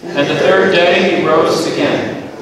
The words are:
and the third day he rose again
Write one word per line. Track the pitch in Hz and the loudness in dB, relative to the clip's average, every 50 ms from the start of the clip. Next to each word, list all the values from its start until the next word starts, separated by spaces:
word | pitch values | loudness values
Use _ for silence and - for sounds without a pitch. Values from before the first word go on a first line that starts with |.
| - | -12
and | 170 175 147 143 147 | -8 -4 -2 -2 0
the | 156 | 0
third | 147 165 185 185 190 190 190 185 | 0 2 2 2 4 2 2 2
day | 175 170 175 180 190 190 190 170 151 | 2 2 2 2 2 2 0 0 0
he | - | 0
rose | - 160 160 - - - - - | 2 2 2 2 2 0 -2 -2
again | - - - - - - - - - - - - - - - | -4 -2 -2 -2 -2 -2 -2 -4 -6 -8 -10 -12 -14 -16 -16